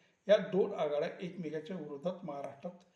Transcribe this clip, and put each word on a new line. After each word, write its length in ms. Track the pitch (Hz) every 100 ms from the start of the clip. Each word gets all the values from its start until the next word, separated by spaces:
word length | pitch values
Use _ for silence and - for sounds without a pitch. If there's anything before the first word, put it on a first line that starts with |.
| _ _ -
या 100 | 202
दोन 360 | 170 185 196
आघाड्या 360 | - 151 147 170 -
एकमेकाच्या 560 | 180 - 151 156 170 180
विरोधात 500 | 151 139 175 185 151
महाराष्ट्रात 460 | 143 - - 180 - -